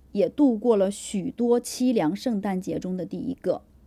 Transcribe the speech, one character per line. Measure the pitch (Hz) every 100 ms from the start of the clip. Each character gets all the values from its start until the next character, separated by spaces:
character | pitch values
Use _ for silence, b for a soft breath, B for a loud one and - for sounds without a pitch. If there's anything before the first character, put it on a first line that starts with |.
| _
也 | 202 180
度 | - 285 220
过 | 247 214
了 | 190
许 | 196 - 202 170
多 | - 240 240
凄 | 233 - 254
凉 | 226 156 196
圣 | 262 208
诞 | 202 185
节 | 185 156
中 | 180 180
的 |
第 | 175 175
一 | -
个。 | 269 - - - _